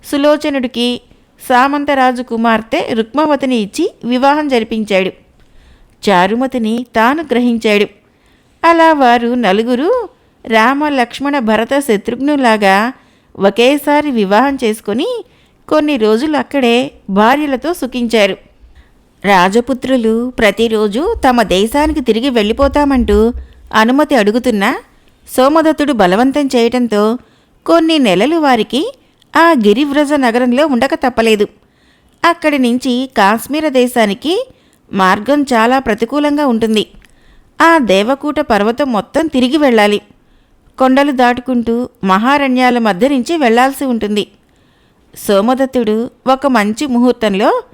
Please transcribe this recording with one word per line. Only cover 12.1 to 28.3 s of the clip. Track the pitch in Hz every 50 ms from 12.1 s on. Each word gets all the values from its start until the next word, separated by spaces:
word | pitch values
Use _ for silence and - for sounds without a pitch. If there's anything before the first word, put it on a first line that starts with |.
| 240 - 269 294 294 277 254 226 220 214 208 190 190 202 220 254 262 _ _ _ _ _ _ _ -
ఒకేసారి | - 190 202 208 233 233 262 294 277 - 294 294 302 294 294
వివాహం | 247 226 202 185 247 - 262 277 277 262 247
చేసుకొని | 214 220 - - 208 202 247 339 494 494 440 - _ _ _ _ _ _ _ _
కొన్ని | - 302 311 302 302 294
రోజులు | 226 214 208 220 226 294 311 302
అక్కడే | 269 247 - - 277 247 233 233 247 269 294 - - - -
భార్యలతో | 190 202 214 233 269 294 302 277 269 233 - 320 359
సుఖించారు. | - 294 240 254 247 240 220 - 220 202 190 185 - _ _ _ _ - - _ - - _ _ _ _ _ _ _ -
రాజపుత్రులు | 196 202 180 175 196 196 240 240 - 262 247 - 254 262 254 220 220 226 226 240 254 247 -
ప్రతిరోజు | 226 202 196 - 226 233 220 208 214 208 196 254 339 453 453 - - 254
తమ | 247 240
దేశానికి | 214 165 175 190 208 233 - 285 302 311 185 302
తిరిగి | 254 240 208 226 247 285
వెళ్ళిపోతామంటూ | 240 233 202 208 226 269 277 277 - 294 294 277 269 247 220 214 208 208 226 233 247 - - - - _ _ - -
అనుమతి | 220 220 233 262 294 302 294 294
అడుగుతున్నా, | 233 196 202 208 247 240 254 220 196 196 233 320 466 - _ _ _ _ _ _ _ _ - -
సోమదత్తుడు | 254 254 277 311 320 311 320 311 311 294 285 277
బలవంతం | 208 190 175 190 220 254 269 269 294 285
చేయటంతో | 262 - 240 233 233 247 247 247 226 214 208 208 220 233 247 - _ _ _ _ _ _ _ -
కొన్ని | - 330 339 330 320 320 302
నెలలు | 254 208 175 180 214 294